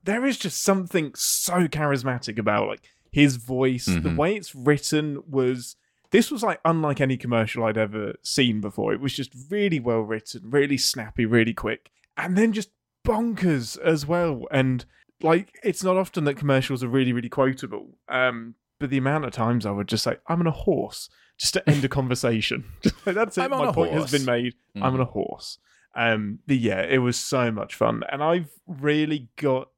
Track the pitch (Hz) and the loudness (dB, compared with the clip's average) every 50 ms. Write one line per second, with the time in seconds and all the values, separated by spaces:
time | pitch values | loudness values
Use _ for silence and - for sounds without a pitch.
0 | _ - 202 233 254 277 247 - - 185 - - - - 196 190 185 170 - 180 | _ -2 -2 0 0 0 -2 -2 -4 -6 -6 -2 2 2 2 2 2 0 -2 -2
1 | 156 139 - - - - - - - - 180 180 175 151 135 147 156 147 143 131 | -2 -2 -4 -4 -2 -2 -2 -2 -2 0 2 2 2 2 0 0 0 0 0 0
2 | 120 131 123 120 - - 107 113 107 104 104 107 107 104 104 - _ _ _ _ | 0 -2 -4 -4 -6 -6 -6 -2 0 2 2 2 0 -2 -4 -8 _ _ _ _
3 | _ _ - 147 147 143 131 120 113 120 131 127 131 131 127 123 - - 92 85 | _ _ 4 6 6 6 6 0 -6 -4 0 2 2 2 2 0 0 0 0 2
4 | - - 85 82 147 175 214 214 175 - - 135 123 139 147 139 - - - 156 | 2 0 0 2 2 0 0 -2 -6 -12 -16 -2 2 2 2 2 2 0 0 0
5 | 151 151 143 143 - 170 139 135 127 127 127 127 120 - - _ _ _ _ _ | 0 -2 -6 -8 -10 -4 0 0 2 2 0 -2 -6 -14 -18 _ _ _ _ _
6 | _ _ - 208 233 - 302 233 226 214 170 - _ 160 165 165 156 147 139 135 | _ _ 4 4 4 4 -2 -2 0 -2 -2 0 _ 2 2 2 2 0 0 0
7 | 143 131 131 127 - 120 123 113 110 107 - 120 113 110 107 110 110 104 104 107 | 2 0 0 -2 -2 0 2 2 2 0 0 -2 0 0 2 0 -2 -2 -2 -6
8 | 104 - - - _ - - - 135 123 110 107 101 104 - - 107 107 107 - | -6 -6 -8 -10 _ -4 2 2 2 4 2 0 -4 -6 -4 -4 -2 -2 -2 -2
9 | 135 135 - - 135 - _ 123 131 147 190 208 202 202 165 147 117 123 117 113 | -2 -6 -4 -6 -8 -10 _ -20 -12 -6 -2 0 0 0 0 0 0 0 0 0
10 | 110 104 110 107 - - - - 92 107 123 143 139 143 143 131 - - - 131 | 0 -2 -6 -8 -8 -12 -16 -16 -10 0 2 2 2 2 2 0 0 -2 -2 -4
11 | 110 104 - - 120 110 117 120 113 113 107 - - 107 - - _ _ _ _ | -8 -8 -2 -2 0 4 4 4 4 4 0 -4 -4 -4 -6 -6 _ _ _ _
12 | _ _ _ - - 175 185 190 220 226 202 214 208 _ _ _ _ _ _ _ | _ _ _ -8 -4 0 2 4 4 4 2 -2 -6 _ _ _ _ _ _ _
13 | _ - - 214 233 233 220 170 180 180 160 135 117 110 - - - 170 160 151 | _ -2 0 0 0 -2 -2 0 2 2 2 2 0 -4 -10 -2 0 2 2 2
14 | 143 143 170 175 175 170 147 120 120 - - 135 131 131 127 123 - _ _ _ | 0 -2 0 0 0 0 -2 -4 -6 -2 0 2 2 2 0 -2 -4 _ _ _
15 | _ _ _ _ - - 165 180 190 _ _ - - 214 180 - 180 185 185 190 | _ _ _ _ 2 4 4 4 2 _ _ -4 -2 -2 -2 0 0 0 2 2
16 | 190 - - 190 151 143 139 135 143 143 135 131 131 - 139 120 123 120 117 135 | 0 -2 -2 0 0 0 0 0 2 2 4 2 2 0 -2 -4 -2 0 2 2
17 | 131 123 120 123 117 117 - - 135 131 131 131 - 127 - 104 98 - - _ | 2 4 2 0 -2 -4 0 2 2 2 2 -2 -8 -10 -10 -12 -12 -14 -20 _
18 | _ - - 127 127 127 120 117 113 117 117 _ _ _ _ _ 147 131 135 135 | _ -2 2 2 2 2 2 -2 -10 -14 -16 _ _ _ _ _ -4 0 0 2
19 | 131 135 147 156 147 120 - - 113 113 120 120 101 104 101 101 101 95 - 110 | 2 2 0 0 -2 -4 -2 0 0 2 2 2 0 0 -2 -2 -2 -2 -2 -2
20 | - 127 - - _ - 165 175 170 165 156 - - - 165 - - - - - | 0 -2 -4 -4 _ -4 -2 0 0 0 -2 -2 0 0 0 0 -2 -6 -8 -14
21 | - - _ _ _ _ _ _ - - - 185 - - 147 143 131 131 - 143 | -16 -16 _ _ _ _ _ _ -4 -2 -2 0 4 4 4 4 2 0 0 -2
22 | 131 127 123 120 - 123 117 110 107 - 117 - 131 - - - - - - - | 0 0 -2 0 0 0 0 0 0 -2 -4 -4 -6 -12 -18 -2 -2 -2 -2 0
23 | - 208 180 208 226 208 - - 262 269 277 262 147 233 160 165 165 165 160 156 | -4 -4 0 0 -2 -2 -2 -4 -2 -2 0 0 0 0 2 2 0 0 0 -2
24 | 151 127 135 143 135 127 120 120 123 123 120 _ _ _ _ 101 120 131 131 131 | -2 -2 -2 -2 0 0 0 0 0 -4 -6 _ _ _ _ -4 -2 -2 0 0
25 | 127 123 - 107 - - - - - - - _ _ _ _ _ _ _ _ - | -2 -2 -2 -4 -4 -4 -6 -12 -14 -16 -16 _ _ _ _ _ _ _ _ -2
26 | 117 117 113 107 104 101 104 - _ - 139 131 113 107 98 95 90 82 135 131 | 0 0 0 0 -2 -6 -8 -10 _ 0 0 2 2 0 0 0 0 0 2 2
27 | 123 123 117 - - - - 131 123 117 110 104 - - - - 117 113 113 113 | 2 2 0 -2 -4 -2 0 0 0 0 -2 -4 -6 -8 -4 0 0 0 0 -2
28 | 113 - - 139 151 160 170 180 170 143 - - _ - 175 135 135 147 147 151 | -4 -6 -4 -2 0 2 2 0 0 -6 -14 -20 _ -14 -12 -4 0 0 2 2
29 | 151 151 156 147 127 113 _ - 147 143 131 131 131 _ _ | 2 0 -2 -6 -6 -12 _ -2 0 0 0 0 -2 _ _